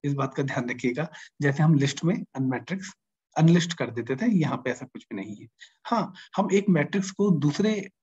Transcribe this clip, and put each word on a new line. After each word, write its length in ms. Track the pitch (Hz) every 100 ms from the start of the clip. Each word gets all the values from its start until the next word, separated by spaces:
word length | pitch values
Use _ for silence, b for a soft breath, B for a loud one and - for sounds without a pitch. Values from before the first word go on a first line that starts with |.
इस 100 | 147
बात 200 | 139 135
का 100 | -
ध्यान 260 | 139 - 123
रखिएगा। 400 | 123 123 123 165 B B _
जैसे 220 | 143 139
हम 120 | 156 147
लिस्ट 280 | 135 -
में 220 | 165 208 - -
unmetrics 580 | 131 123 117 190 190 - _ _ _ -
unlist 360 | 160 175 170
कर 180 | - 123
देते 240 | 110 117 131
थे, 100 | 233
यहाँ 320 | 196 143 120
पे 140 | 127
ऐसा 140 | 123 131
कुछ 180 | 110
भी 120 | - 107
नहीं 200 | - -
है। 120 | 113 _ B B
हाँ, 300 | - 233 - B B -
हम 160 | 190
एक 160 | 196 202
matrix 420 | 165 143 202 190
को 180 | - 202
दूसरे 600 | 160 147 143 214 214 - _